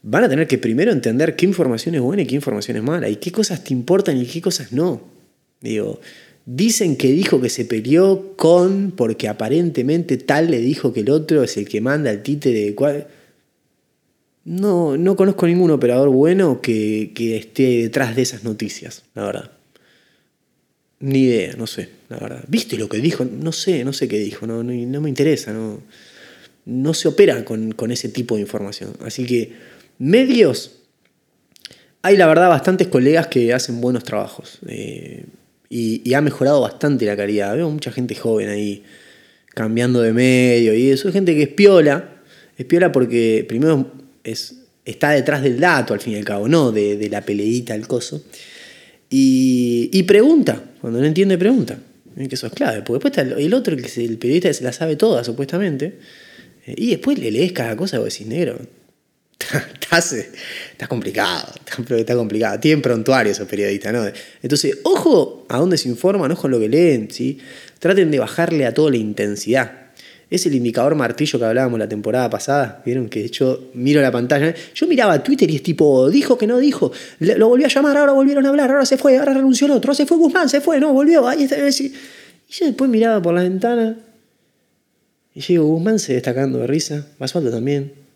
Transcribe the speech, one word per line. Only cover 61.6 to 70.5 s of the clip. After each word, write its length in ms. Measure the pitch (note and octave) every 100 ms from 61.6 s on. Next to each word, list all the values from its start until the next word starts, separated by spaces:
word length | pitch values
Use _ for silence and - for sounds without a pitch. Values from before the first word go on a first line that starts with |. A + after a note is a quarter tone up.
| - - A#2+ A#2
está 180 | A2+
complicado". 440 | B2 A2 G#2+ A2 G#2
Tienen 220 | D3+ D3+
prontuario 500 | B2+ A2+ A2 C3 G#2+
esos 160 | G2 G2+
periodistas, 440 | G2+ G2+ G2 G#2
¿no? 120 | A#2 G#2 - - -
Entonces, 360 | A#2+ D3 C#3 C3+
ojo 640 | D#4+ F#4+ E4 G#3+ C#3 - -
a 100 | A#2+
dónde 200 | F3+ E3
se 100 | B2+
informan, 420 | A#2+ F#3 G3+ C#3
ojo 140 | F3 C#3
a 40 |
lo 100 | B2
que 80 | A2
leen, 420 | C#3+ F3 B2+ G#2
¿sí? 280 | - B2+ C#3 - - - _
Traten 320 | E3+ F#3+ E3
de 80 | C#3+
bajarle 480 | A2 - E3+ D#3+ B2
a 80 |
todo 160 | A#2 D3+
la 60 | A#2+
intensidad. 840 | G#2+ G#2 G#2 G2+ - C3 B2 - - - - _ _
Es 160 | F3+
el 80 | F3+